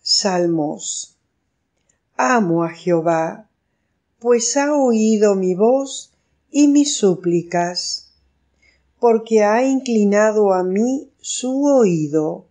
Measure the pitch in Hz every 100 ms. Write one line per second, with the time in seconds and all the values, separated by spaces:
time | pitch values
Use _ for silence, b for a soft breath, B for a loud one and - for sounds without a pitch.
0 | - - 208 180 175 165 147 156 - -
1 | - _ _ _ _ _ _ _ _ _
2 | _ - 254 247 180 165 165 170 180 170
3 | 165 165 165 - - _ _ _ _ _
4 | _ _ 233 240 - 285 285 294 262 220
5 | 220 214 208 196 185 180 220 269 277 -
6 | - _ _ _ _ 277 294 285 285 -
7 | 202 175 175 170 170 175 175 180 - -
8 | _ _ _ _ _ _ _ _ _ _
9 | 240 226 220 220 208 226 269 269 254 226
10 | 202 202 214 214 202 185 185 196 240 269
11 | 285 _ - - 254 262 285 269 208 170
12 | 151 156 156 190 _